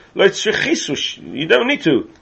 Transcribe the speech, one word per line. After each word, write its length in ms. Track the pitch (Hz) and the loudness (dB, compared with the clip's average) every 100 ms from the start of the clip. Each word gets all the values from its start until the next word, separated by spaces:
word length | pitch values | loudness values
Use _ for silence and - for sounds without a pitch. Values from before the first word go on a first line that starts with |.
| - | -8
Lo 140 | - 196 | 2 2
Tzrichisu, 1040 | - 214 - 269 - - 127 - - - 117 | 2 -2 -2 -2 -2 -2 -4 -6 -8 -12 -6
you 120 | 160 | 2
don't 200 | 247 247 | 2 2
need 140 | 285 | 0
to 300 | 165 117 - - | 2 2 0 -16